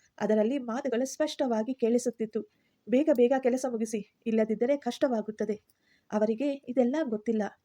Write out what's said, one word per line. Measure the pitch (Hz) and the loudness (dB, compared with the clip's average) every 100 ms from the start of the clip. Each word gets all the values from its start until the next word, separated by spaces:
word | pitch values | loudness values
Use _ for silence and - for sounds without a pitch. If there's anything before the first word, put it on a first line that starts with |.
| _ - | _ -4
ಅದರಲ್ಲಿ | 208 214 214 277 | 2 2 2 -2
ಮಾತುಗಳು | 240 240 277 233 262 | -4 -4 -2 -2 -2
ಸ್ಪಷ್ಟವಾಗಿ | - 302 - 269 220 220 | -2 -2 -2 0 0 -2
ಕೇಳಿಸುತ್ತಿತ್ತು. | 262 226 240 240 - 220 220 - _ _ _ - | 0 2 2 0 -4 -6 -6 -10 _ _ _ 0
"ಬೇಗ | 247 311 | 2 4
ಬೇಗ | 247 240 262 | 4 4 4
ಕೆಲಸ | 262 254 262 | 0 0 -2
ಮುಗಿಸಿ, | 226 226 214 - _ 233 | -4 -4 -6 -8 _ -2
ಇಲ್ಲದಿದ್ದರೆ | 220 214 214 240 285 | 0 0 0 0 0
ಕಷ್ಟವಾಗುತ್ತದೆ. | 247 - 285 226 214 214 214 208 _ _ _ _ _ | -4 -2 0 0 -4 -6 -6 -6 _ _ _ _ _
ಅವರಿಗೆ | 208 214 220 285 | 0 0 0 -2
ಇದೆಲ್ಲ | 277 - 247 240 294 | -4 -2 0 2 0
ಗೊತ್ತಿಲ್ಲ" | 285 214 233 220 202 - | -2 -2 -2 -2 -2 -6